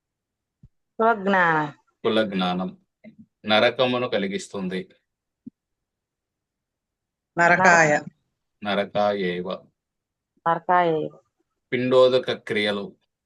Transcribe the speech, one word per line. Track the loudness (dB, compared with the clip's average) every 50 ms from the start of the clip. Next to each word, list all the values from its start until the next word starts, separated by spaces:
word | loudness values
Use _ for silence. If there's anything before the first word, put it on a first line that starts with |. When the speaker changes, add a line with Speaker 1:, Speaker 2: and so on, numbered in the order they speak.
| _ _ _ _ _ _ _ _ _ _ _ _ -20 _ _ _ _ _ _ 0
Speaker 1:
కుల | 0 0 0 0
జ్ఞానం. | -2 -2 0 2 2 2 0 0 -2 -4 -8 _ _ _ _ _ -4
Speaker 2:
కుల | 0 0 0
జ్ఞానం | 0 -2 -2 -4 -2 -2 -2 -4 -6 -8 -10 -16 _ _ _ _ -20 -20 -20 -20 -20 _ _ _ -4
నరకమును | 0 2 2 2 2 2 0 0 0 0 -2 -2 -4
కలిగిస్తుంది. | -4 -4 -4 -4 -6 -8 -10 -10 -10 -8 -8 -6 -8 -8 -10 -12 _ _ _ _ _ _ _ _ _ _ _ -20 -20 _ _ _ _ _ _ _ _ _ _ _ _ _ _ _ _ _ _ _ _ _ _ _ _ _ _ _ _ _ _ _ _ _ _ _ _ 2
Speaker 3:
నరకాయ. | 4 4 4 6 6 6 6 6 6 4 2 0 -4 -10 -18 _ _ _ _ _ _ _ _ _ -8
Speaker 2:
నరకాయేవ. | -4 -2 -2 -4 -2 -2 0 0 0 0 -2 -2 -4 -4 -6 -8 -8 -10 -12 -14 _ _ _ _ _ _ _ _ _ _ _ _ _ _ _ -4 -4
Speaker 1:
నరకాయేవ. | -4 -2 -2 0 0 2 2 0 0 -2 -4 -8 -12 -18 _ _ _ _ _ _ _ _ _ _
Speaker 2:
పిండోదక | -6 -4 -2 2 4 4 6 6 4 2 0 -4
క్రియలు. | -6 -8 -8 -6 -4 -2 -2 -2 -4 -6 -8 -12 -16 _ _ _ _ _ _